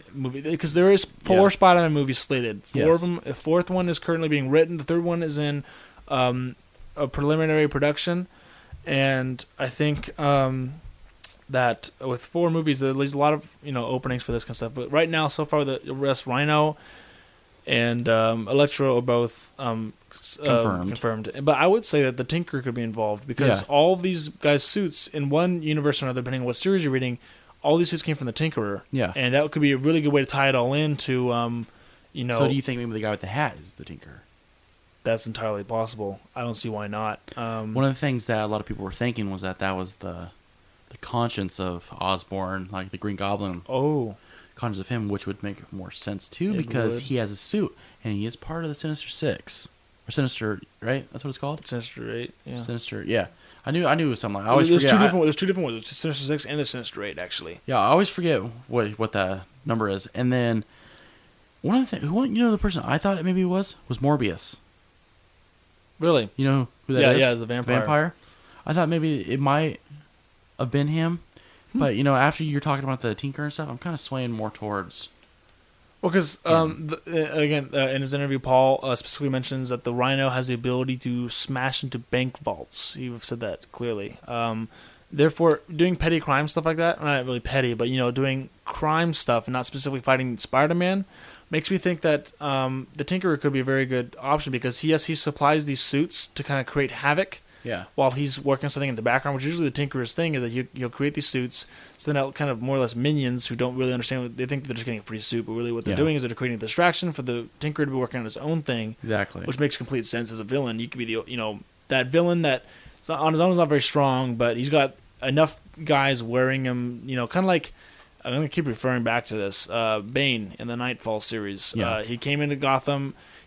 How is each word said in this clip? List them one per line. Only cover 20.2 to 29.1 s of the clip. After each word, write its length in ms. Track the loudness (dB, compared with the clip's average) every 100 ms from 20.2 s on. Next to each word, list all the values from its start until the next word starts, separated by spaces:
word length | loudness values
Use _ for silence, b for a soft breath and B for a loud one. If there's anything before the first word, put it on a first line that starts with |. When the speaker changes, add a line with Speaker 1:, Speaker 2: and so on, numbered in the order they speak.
| -6 -2
Speaker 1:
um, 60 | 2
Speaker 2:
Confirmed. 420 | 2 4 0 -2
Speaker 1:
confirmed. 560 | -2 -2 -2 -6 -2
But 120 | 2 4
I 100 | 6
would 180 | 4
say 180 | 2 2
that 140 | 2 0
the 80 |
Tinker 380 | -2 -2 -2 -4
could 120 | -4
be 80 | -4
involved, 440 | -4 -2 -2 -2 -4
because 360 | 0 4 4
Speaker 2:
Yeah. 60 | 4
Speaker 1:
all 240 | 4 6
of 80 | 4
these 260 | 2 -2 -4
guys' 360 | -2 2 2
suits 420 | 2 0 0 0 -2
in 220 | -2 0
one 340 | 2 2 0
universe 400 | 0 0 2 0
or 40 | 0
another, 140 | -4
depending 200 | -4 -4
on 40 | -2
what 100 | 0
series 260 | 2 2
you're 80 | 2
reading, 260 | 0 0 -4 B B B B
all 140 | 2 4
these 140 | 4
suits 120 | 0
came 140 | -2 -2
from 100 | -4
the 60 |
Tinkerer. 500 | -2 -2 -2 -4 -4 -4
Speaker 2:
Yeah. 200 | -2 -2